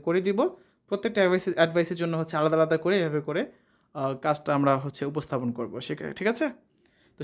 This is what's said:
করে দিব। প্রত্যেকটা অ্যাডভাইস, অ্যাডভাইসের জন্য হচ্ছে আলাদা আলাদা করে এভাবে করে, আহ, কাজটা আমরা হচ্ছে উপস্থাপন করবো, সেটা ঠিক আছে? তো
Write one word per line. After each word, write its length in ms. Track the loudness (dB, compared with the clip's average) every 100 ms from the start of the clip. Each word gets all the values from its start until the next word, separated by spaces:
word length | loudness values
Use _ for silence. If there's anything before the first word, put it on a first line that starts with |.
| 0
করে 140 | 0 2
দিব। 120 | 2 0 -2 _ _ _
প্রত্যেকটা 320 | -4 -2 2
অ্যাডভাইস, 220 | 4 4 0 2
অ্যাডভাইসের 400 | 2 2 0 -2
জন্য 120 | -2 -2
হচ্ছে 140 | -2 0
আলাদা 160 | 2 4
আলাদা 180 | 4 2
করে 100 | 2 0
এভাবে 200 | 0 -2 -2
করে, 140 | -4
আহ, 680 | -4 -8 _ _ _ -6 -4 -2
কাজটা 260 | 0 0 0 2
আমরা 140 | 4 2
হচ্ছে 180 | 0 -4 -4
উপস্থাপন 360 | -4 -4 -4 -4 -4
করবো, 180 | -6 -8 -8
সেটা 180 | -8 -8 -4
ঠিক 100 | -2
আছে? 140 | 0 -4 -6 _ _ _ _ _
তো 60 | -12